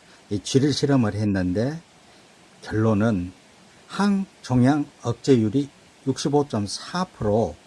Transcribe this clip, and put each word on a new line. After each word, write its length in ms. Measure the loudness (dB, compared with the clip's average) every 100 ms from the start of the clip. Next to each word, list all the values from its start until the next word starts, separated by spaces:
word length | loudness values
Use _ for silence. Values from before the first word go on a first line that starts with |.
| -20 -20 -10
이 60 | -8
쥐를 340 | -2 2 2
실험을 420 | 0 2 2 2
했는데 640 | 0 0 0 0 0 -2 -4 -14 -20 -20 -20 -20 -20 -20 -20
결론은 720 | -6 0 2 2 2 0 -4 -10 -20 -20 -20 -20 -12
항종양 1000 | -2 0 0 -4 -12 -2 2 4 2 -2 -8
억제율이 680 | -8 -4 2 4 4 0 -4 -8 -20 _ -6
육십오점사 1000 | -4 0 0 0 -4 -6 -8 -8 -6
프로 500 | -8 -6 -2 0 0 -6